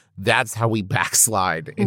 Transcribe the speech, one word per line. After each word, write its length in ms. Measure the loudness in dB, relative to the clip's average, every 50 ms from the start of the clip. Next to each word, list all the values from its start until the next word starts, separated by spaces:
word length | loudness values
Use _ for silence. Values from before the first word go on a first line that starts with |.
| _ _ _
that's 380 | -4 0 2 2 2 2 0 -2
how 120 | -2 0
we 140 | 0 0 0
<laughs> 160 | -2 -2 -2
backslide 720 | -2 -2 0 0 0 2 2 2 0 0 0 -2 -4 -6 -8 -4
into 80 | -2 2